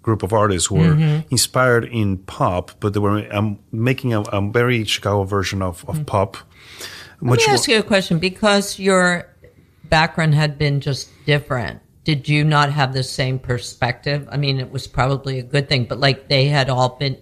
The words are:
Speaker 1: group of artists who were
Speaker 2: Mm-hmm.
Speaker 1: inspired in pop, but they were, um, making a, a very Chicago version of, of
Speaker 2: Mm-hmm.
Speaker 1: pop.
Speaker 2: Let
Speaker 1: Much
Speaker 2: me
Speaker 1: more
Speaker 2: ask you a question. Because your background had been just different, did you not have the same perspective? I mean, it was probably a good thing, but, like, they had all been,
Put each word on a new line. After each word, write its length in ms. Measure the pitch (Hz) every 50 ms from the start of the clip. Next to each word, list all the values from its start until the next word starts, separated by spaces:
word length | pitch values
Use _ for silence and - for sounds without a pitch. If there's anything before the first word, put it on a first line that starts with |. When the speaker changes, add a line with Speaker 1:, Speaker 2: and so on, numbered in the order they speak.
| -
Speaker 1:
group 200 | 113 110 98 -
of 100 | 90 110
artists 340 | 107 104 104 95 87 - -
who 80 | 104
were 180 | - 165 165 156
Speaker 2:
Mm-hmm. 340 | 151 160 151 151 156 156 -
Speaker 1:
inspired 540 | 139 117 - - - 127 127 127 120 117 113
in 340 | 123 123 117 107 101 95 92
pop, 540 | - - - - 143 110 90 90 90 - - -
but 140 | - 107 101
they 60 | 104
were, 260 | 104 101 101 104 104 - 107
um, 260 | 104 107 107 101 - - _
making 440 | - 110 113 127 135 - - 127 117
a, 80 | 107 107
a 180 | - - 101 101 101
very 340 | 110 120 120 123 127 117 107
Chicago 380 | 98 - - - 101 101 101 98
version 380 | 95 104 98 92 - - 98 95
of, 220 | 92 85 - - -
of 80 | -
Speaker 2:
Mm-hmm. 80 | 156 147
Speaker 1:
pop. 320 | - - 101 95 101 - - - - _ - - - - - - - - - - - - _
Speaker 2:
Let 100 | - 123
Speaker 1:
Much 80 | - -
Speaker 2:
me 60 | 453
Speaker 1:
more 80 | 440 403
Speaker 2:
ask 140 | 359 - -
you 100 | 233 214
a 40 | 196
question. 360 | - 220 190 185 - 180 160
Because 580 | 175 190 185 - - 214 202 202 196 - - -
your 500 | 190 196 190 185 180 180 175 175 - - _ _ - - _ - _ _ _ _ -
background 500 | - 165 156 160 165 - - 160 160 147
had 200 | 151 156 147 143 143
been 220 | 151 143 143 143
just 280 | 131 147 135 - - - - - -
different, 540 | - 147 147 139 - 135 123 110 69 58 - _ _ _ _ _
did 240 | - 156 139 - -
you 140 | 147 147 151
not 260 | 156 151 147 147 143 143
have 220 | 151 139 131 131
the 80 | 135 127
same 360 | - - - 135 131 131 131
perspective? 880 | - - 123 120 - - - - 135 120 123 - - 143 143 147 139 -
I 60 | - 143
mean, 220 | 143 139 135 131
it 100 | 127 -
was 160 | - 131 -
probably 520 | - - 139 123 131 139 131 - 135 131 127
a 20 | 120
good 260 | 123 - 143 139 -
thing, 160 | 151 127 120
but, 140 | - 107 110
like, 300 | 143 139 131 - - -
they 180 | 147 135 131
had 240 | 143 147 147 131 131
all 200 | 131 123 127 123 -
been, 220 | - 143 135 131 -